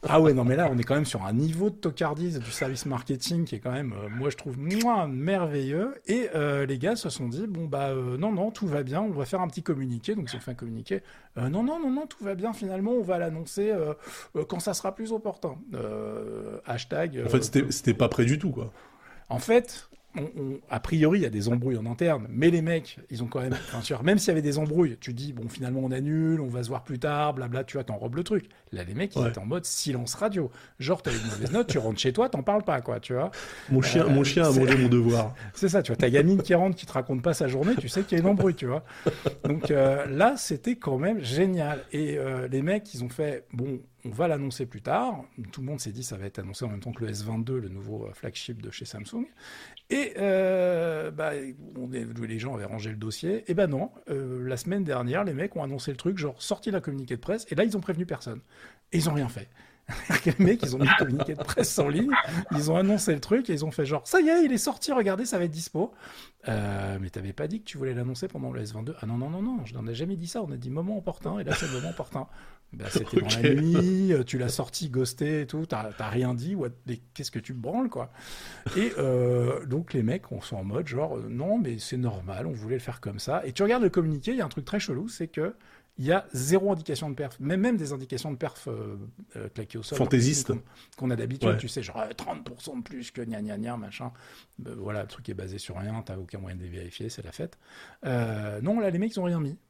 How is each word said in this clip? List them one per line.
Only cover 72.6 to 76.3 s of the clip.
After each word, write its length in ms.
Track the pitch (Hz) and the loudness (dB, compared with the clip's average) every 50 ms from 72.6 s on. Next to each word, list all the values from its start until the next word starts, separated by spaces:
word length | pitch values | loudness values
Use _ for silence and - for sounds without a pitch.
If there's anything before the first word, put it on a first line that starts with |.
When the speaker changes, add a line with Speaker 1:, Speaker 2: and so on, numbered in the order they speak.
| _ _ - | _ _ -14
Speaker 1:
Bah, 120 | - 101 95 | -10 -8 -2
c'était 280 | - - 110 - - - | 0 0 0 2 2 2
Speaker 2:
Ok. 60 | 104 101 110 | 2 2 0
Speaker 1:
dans 60 | 117 | 4
la 120 | - 151 139 | 6 6 6
nuit, 580 | 143 156 165 170 175 180 180 190 185 196 190 170 | 6 6 6 6 6 6 6 4 4 4 4 4
euh, 100 | 139 123 | 4 4
tu 140 | - - 127 | 0 -2 -2
l'as 100 | 123 120 | 0 0
sorti 420 | - - 139 - - - 175 147 | -2 -2 -4 -4 -4 -8 -6 -2
ghosté 520 | 120 131 127 120 123 - 151 147 156 151 | 0 0 0 0 0 -2 -2 0 0 -2
et 40 | 147 127 | -2 -4
tout, 180 | - 151 160 | -4 -6 -4
t'as, 240 | 160 - 107 110 107 104 - | -4 -4 -4 -4 -6 -6 -6
t'as 100 | 110 107 | -6 -2
rien 260 | 104 120 127 123 | 0 0 0 0